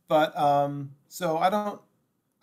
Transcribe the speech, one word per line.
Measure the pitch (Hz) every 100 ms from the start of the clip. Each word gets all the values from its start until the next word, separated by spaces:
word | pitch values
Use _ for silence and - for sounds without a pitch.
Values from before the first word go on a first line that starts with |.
| _
but, | 151 156 -
um, | 147 143 143 143 139 - _
so | - 175 160
I | 175
don't, | 208 208 - _ _ _ _ _ _